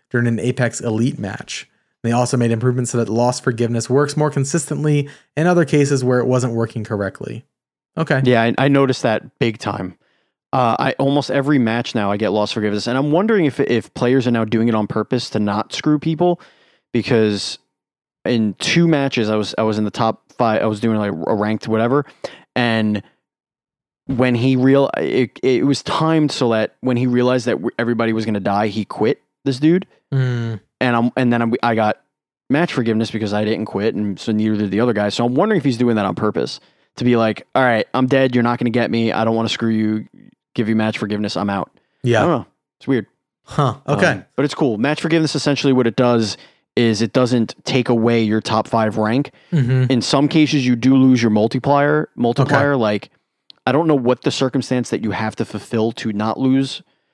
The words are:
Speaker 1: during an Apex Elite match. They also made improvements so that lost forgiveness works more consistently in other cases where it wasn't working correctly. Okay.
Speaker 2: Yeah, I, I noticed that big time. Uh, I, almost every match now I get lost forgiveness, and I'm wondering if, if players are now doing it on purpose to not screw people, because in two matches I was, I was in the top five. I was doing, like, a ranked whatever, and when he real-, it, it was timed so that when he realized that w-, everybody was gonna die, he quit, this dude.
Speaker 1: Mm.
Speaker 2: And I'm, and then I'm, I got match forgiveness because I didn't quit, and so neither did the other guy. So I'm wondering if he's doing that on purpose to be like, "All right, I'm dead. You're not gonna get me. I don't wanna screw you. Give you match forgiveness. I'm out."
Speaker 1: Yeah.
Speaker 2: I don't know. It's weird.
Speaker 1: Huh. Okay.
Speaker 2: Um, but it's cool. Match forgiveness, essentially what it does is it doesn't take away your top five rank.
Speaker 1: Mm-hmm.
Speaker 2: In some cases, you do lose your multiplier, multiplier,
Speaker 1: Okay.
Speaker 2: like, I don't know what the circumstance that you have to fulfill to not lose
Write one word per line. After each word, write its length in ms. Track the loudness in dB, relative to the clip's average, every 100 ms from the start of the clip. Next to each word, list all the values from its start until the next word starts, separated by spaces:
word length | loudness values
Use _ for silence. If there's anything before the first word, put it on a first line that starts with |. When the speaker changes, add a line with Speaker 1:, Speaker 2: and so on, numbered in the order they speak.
| _
Speaker 1:
during 160 | -2 0
an 140 | 0
Apex 420 | -2 -2 -2 -4
Elite 380 | -4 -2 -2 -2
match. 500 | -8 -10 -12 -14 -16 _ _ _
They 100 | -2
also 240 | 0 0 0
made 120 | 0
improvements 400 | 0 0 -2 -2
so 60 | -2
that 120 | -2
lost 340 | 0 0 0
forgiveness 440 | -2 -2 -2 -2 0
works 280 | 0 0 0
more 140 | 0
consistently 760 | 0 -2 -4 -4 -4 0 0 -2 -10 _ -2
in 80 | 2
other 180 | 2 2
cases 380 | 2 2 2
where 160 | 2 2
it 60 | 2
wasn't 280 | 0 0
working 300 | -2 -4 -6
correctly. 640 | -6 -4 -4 -6 -12 -12 -14 _ _ _ _ -6
Okay. 260 | -2 0 4
Speaker 2:
Yeah, 160 | 4
I, 140 | 2 2
I 100 | 2
noticed 360 | 4 2 0
that 340 | -2 -2 -4 -4
big 220 | -4 -2
time. 360 | -6 -6 -8 -12 _ _ _ _ -6
Uh, 240 | -2 0 0
I, 120 | -2
almost 360 | 0 0 0 0
every 300 | -2 0 2
match 340 | 2 -2 -2 -2
now 160 | -2
I 60 | 0
get 120 | 0
lost 240 | 0 -2 -2
forgiveness, 320 | -2 -2 -2
and 100 | -2
I'm 140 | 0
wondering 340 | 0 2 2 2
if, 140 | 0
if 340 | 0 0 -2
players 320 | -2 2 2 2
are 40 |
now 120 | 0 0
doing 220 | 0 0
it 80 | 0
on 120 | -2
purpose 420 | -4 -2 -4 -4
to 80 | -4
not 320 | -2 -2 -6
screw 240 | -4 0 0
people, 420 | 0 0 0 -2 -6 _ _ _ _
because 680 | -4 0 2 2 0 -6 -12 _ _ _ _ _ _ -4
in 300 | 0 0 -2
two 320 | -2 2 2
matches 420 | 2 0 -2 0
I 60 | 0
was, 200 | -2 -2
I 60 |
was 140 | -2 0
in 60 |
the 80 | -4
top 420 | -2 -2 -2 _
five. 280 | -2 0 0
I 40 | 0
was 140 | -2
doing, 180 | -2 0
like, 140 | -2
a 220 | -4 -4 -2
ranked 320 | -2 -4 -2
whatever, 380 | 0 2 0 -2 -10 -16 -16 _ -2
and 460 | 0 0 0 -2 -6 _ _ _ _ _ _ _ _ _ -8
when 300 | -2 0 2
he 200 | 2 2
real-, 340 | 4 4 2 -2
it, 420 | -2 -2 -2 -2
it 240 | 0 2 2
was 160 | -2
timed 500 | -2 -2 0 2 0
so 180 | 0 0
that 260 | 0 -2 _
when 160 | -2 0
he 100 | 0
realized 380 | 2 2 0 0
that 60 |
w-, 180 | -2 -4 -4
everybody 340 | -2 0 0
was 120 | -2 -2
gonna 140 | -2
die, 280 | 0 0 0
he 180 | -2 -6
quit, 360 | -2 -2 -2 _ _ -4
this 140 | 0
dude. 280 | 2 2 0 _ -4
Speaker 1:
Mm. 460 | -2 0 -2 -4 -6 _ -4
Speaker 2:
And 160 | 0 2
I'm, 160 | 0 0
and 160 | 0
then 80 | 2
I'm, 120 | 0 0
I 100 | 0 0
got 260 | 0 -2 _ _ _ _ -2
match 240 | 0 0
forgiveness 360 | -2 0 0 -2
because 240 | -4 -4
I 100 | -2 -2
didn't 200 | -2 -4
quit, 300 | -4 -2 -2
and 240 | -4 -6
so 120 | -4
neither 260 | 0 0 0
did 140 | 0
the 100 | 0
other 120 | 0
guy. 160 | 0 -2
So 160 | -2 -2
I'm 80 |
wondering 240 | 0 2 2
if 60 | 0
he's 120 | 0
doing 180 | 2 2
that 100 | 0
on 80 |
purpose 460 | 0 -2 -2 -4 -6 _ _ _ -4
to 80 | 0
be 100 | 2
like, 320 | 2 -2 -4 0
"All 80 |
right, 240 | 2 2 0 -2
I'm 100 | 2
dead. 300 | 2 2 2
You're 80 |
not 160 | 0 0
gonna 100 | -2
get 220 | 0 0
me. 200 | 0 -2
I 120 | 0
don't 120 | 0 0
wanna 140 | -2
screw 200 | -2 -2
you. 360 | 0 0 -2 -6 -18 -20 _ _ -4
Give 120 | 0
you 60 | 0
match 220 | 0 -2
forgiveness. 400 | -4 -4 -4 -4
I'm 120 | -4
out." 220 | -4 -6 _ _ _
Speaker 1:
Yeah. 160 | 0 2
Speaker 2:
I 40 | 2
don't 120 | 0
know. 40 | -4 _ _ _
It's 80 | -4
weird. 200 | -2 -4 _ _ _ -10
Speaker 1:
Huh. 300 | -2 0 -2 -4
Okay. 180 | 0 2
Speaker 2:
Um, 180 | 0 -8 -4
but 80 | -4
it's 80 |
cool. 240 | 0 0 0
Match 240 | 0 0
forgiveness, 340 | 0 2 2 0
essentially 360 | 0 0 2
what 140 | 4 2
it 80 | 2
does 420 | 2 4 0 -4 -16 _ _ 0
is 260 | 2 2
it 120 | 0
doesn't 420 | 2 2 2 0 -6 -2
take 220 | -2 2
away 340 | 2 2 2
your 180 | 2 0
top 260 | 0 -2 0
five 300 | 0 0 0
rank. 340 | 0 0 -2 _ -4
Speaker 1:
Mm-hmm. 400 | 0 2 2 2
Speaker 2:
In 100 | 0
some 260 | 2 2 2
cases, 380 | 4 4 2 2
you 100 | 2
do 200 | 4 6
lose 260 | 6 6
your 80 | 4
multiplier, 800 | 2 0 -2 0 2 2 0 -2 -2
multiplier, 580 | -2 0 2 2 2
Speaker 1:
Okay. 80 | 0
Speaker 2:
like, 280 | 0 -2 -6 _ _ _ _ -8 -2
I 60 |
don't 160 | 0 2
know 80 | 2
what 280 | 2 0
the 80 | 0
circumstance 580 | 0 0 0 -2 -2 -2
that 140 | -4
you 80 | -4
have 240 | -4 -4 -4
to 80 | -6
fulfill 460 | -8 -6 -2 -2
to 180 | -2 -6
not 280 | -4 -4 -2
lose 420 | 0 2 0 -6 -16 _ _